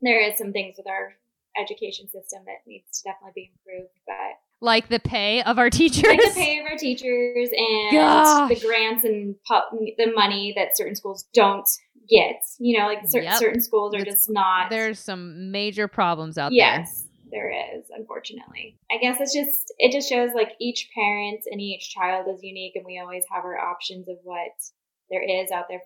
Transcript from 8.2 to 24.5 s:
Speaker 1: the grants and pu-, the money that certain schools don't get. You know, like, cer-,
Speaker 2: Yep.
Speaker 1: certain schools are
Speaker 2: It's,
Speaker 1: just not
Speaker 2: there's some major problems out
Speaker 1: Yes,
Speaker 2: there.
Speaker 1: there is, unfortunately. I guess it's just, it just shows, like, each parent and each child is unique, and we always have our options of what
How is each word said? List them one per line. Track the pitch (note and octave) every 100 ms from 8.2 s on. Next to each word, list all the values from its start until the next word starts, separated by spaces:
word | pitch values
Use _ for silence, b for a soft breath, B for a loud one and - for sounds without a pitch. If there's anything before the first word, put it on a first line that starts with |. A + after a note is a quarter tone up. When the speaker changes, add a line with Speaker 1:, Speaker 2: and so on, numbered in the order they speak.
| D#4 D4 C#4 A#3
Speaker 1:
the | A3+
grants | A3+ A3 A#3
and | A3+ G#3 G3+ G3 -
pu-, | G#3+ - A3+ A3 -
the | A3+
money | A3 G3+ G3+ G3+ G3+
that | F#3 -
certain | G3+
schools | G3+ G3 F#3+ -
don't | A#3 G3 G3 - - _ _ -
get. | G#3+ - - - -
You | A#3+ A3+
know, | G#3
like, | G#3+ G#3
cer-, | A#3+
Speaker 2:
Yep. | E3 A3+
Speaker 1:
certain | A3+ B3
schools | A#3 G#3+ G#3
are | G#3
Speaker 2:
It's, | G3
Speaker 1:
just | G3+ -
not | G#3 F#3+ F#3 F#3
Speaker 2:
there's | A3 A3 G#3+
some | - F#3 F3 D#3+ F#3+
major | G3 G#3 G3+ G#3
problems | - F3+ E3 D#3+ D#3
out | C#3+
Speaker 1:
Yes, | B3 D3 D3+ E3 - - _ -
Speaker 2:
there. | G#3+ G3+
Speaker 1:
there | - - -
is, | -
unfortunately. | A#3 A3 - - G#3+ - - - _ -
I | A#3
guess | B3 B3+
it's | C#4
just, | C#4+ C#4+ - - -
it | B3+
just | C#4 C#4
shows, | B3 A#3+
like, | A#3+ A3 -
each | A#3+ A#3+ -
parent | A#3 G#3 G#3 G#3 G#3+ -
and | G3+
each | G3+ F#3+ -
child | G3 F3+ F#3+ F#3+
is | F#3
unique, | F#3+ F#3+ F#3 F#3
and |
we | F#3 F3+
always | F3+ F#3 F3+
have | F#3
our | F3+ F3
options | F3 F3 - F#3 F3+
of | F3+
what | F3+ F3 E3+